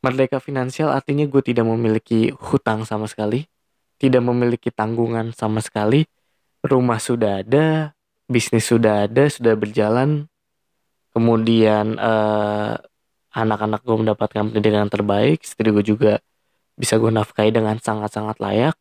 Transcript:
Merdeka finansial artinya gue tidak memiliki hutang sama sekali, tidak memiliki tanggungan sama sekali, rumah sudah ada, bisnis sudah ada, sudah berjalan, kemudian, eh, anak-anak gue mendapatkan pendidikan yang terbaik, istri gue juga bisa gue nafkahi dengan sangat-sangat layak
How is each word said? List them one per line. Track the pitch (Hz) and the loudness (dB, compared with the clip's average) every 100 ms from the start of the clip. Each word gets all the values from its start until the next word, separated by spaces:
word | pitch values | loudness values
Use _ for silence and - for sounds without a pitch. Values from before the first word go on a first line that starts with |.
Merdeka | 131 131 131 135 | -2 0 0 -2
finansial | - 135 127 - 156 | -6 -6 -6 -2 -2
artinya | 135 - 143 147 | -2 -2 -2 0
gue | 139 131 | 0 0
tidak | 120 113 | 0 2
memiliki | 113 117 110 _ 113 113 | 2 0 0 _ 0 0
hutang | - - 131 - 110 110 | -2 -4 -2 0 -4 -4
sama | 107 107 | -6 -6
sekali, | - 107 117 151 _ _ _ _ _ | -4 -4 -4 -6 _ _ _ _ _
tidak | 135 127 120 | 2 2 2
memiliki | 123 120 117 - | 0 0 -2 -6
tanggungan | - 107 113 117 117 113 | -4 -4 -2 -2 -2 -6
sama | 110 110 110 | -6 -4 -2
sekali, | - 110 104 135 156 _ _ _ _ _ - | -4 -2 2 2 0 _ _ _ _ _ 0
rumah | 131 123 113 | 0 2 -2
sudah | - 120 110 98 101 | -2 -2 0 -2 0
ada, | 135 160 156 151 _ _ _ _ | 2 2 0 -4 _ _ _ _
bisnis | 123 - 117 - | -2 0 -2 2
sudah | 117 113 104 101 | 2 4 2 0
ada, | 117 143 | 2 2
sudah | - 120 | 2 0
berjalan, | 110 107 107 107 117 135 151 147 _ _ _ _ _ _ _ _ | 0 -2 0 0 2 0 -2 -6 _ _ _ _ _ _ _ _
kemudian, | - 117 113 113 113 110 107 107 110 | 0 2 2 2 4 4 2 -2 -2
eh, | 113 110 107 107 104 104 107 - - _ _ _ _ | -2 0 0 0 -2 -4 -4 -8 -12 _ _ _ _
anak-anak | - 113 107 107 107 - | -4 -2 -2 -2 -4 -2
gue | 110 | 0
mendapatkan | 110 104 107 107 107 | 0 0 -4 -4 -2
pendidikan | 110 107 104 104 | 0 0 2 0
yang | |
terbaik, | 101 104 101 117 156 - | -2 0 2 2 0 -4
istri | - 110 | -4 0
gue | 104 104 | 2 2
juga | 107 107 104 _ _ _ _ _ | 2 2 0 _ _ _ _ _
bisa | - 123 113 | -8 -2 0
gue | 113 | 2
nafkahi | 113 107 - 107 | 0 -2 0 2
dengan | 113 110 110 | 2 0 -2
sangat-sangat | - 107 104 - 110 110 | -4 -4 -6 -6 -8 -6
layak | 101 101 135 - | -2 0 0 -2